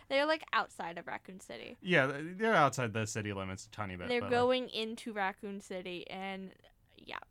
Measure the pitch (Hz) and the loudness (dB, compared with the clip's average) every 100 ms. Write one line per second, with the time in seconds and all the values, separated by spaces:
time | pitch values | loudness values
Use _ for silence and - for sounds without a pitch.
0 | - 269 294 320 - 220 190 - 175 175 | 0 2 4 2 0 0 0 -4 -8 -8
1 | - - - 185 - 113 - - 180 170 | -8 -8 -10 -16 -14 -12 -12 -6 4 6
2 | 135 139 160 185 220 180 139 - 120 107 | 6 2 -6 0 4 6 6 4 0 0
3 | 107 113 104 98 95 95 - - 101 90 | -2 -2 -2 -2 -4 -6 -8 -8 -6 -6
4 | 90 240 240 240 247 254 247 - 220 226 | -2 0 2 4 4 2 0 -4 -4 -6
5 | 240 214 190 202 208 196 - 185 185 175 | -6 -2 -2 -4 -8 -10 -8 -8 -6 -8
6 | - 190 196 190 190 - - _ _ - | -8 -8 -6 -8 -10 -16 -20 _ _ -20
7 | - - - | -12 -10 -10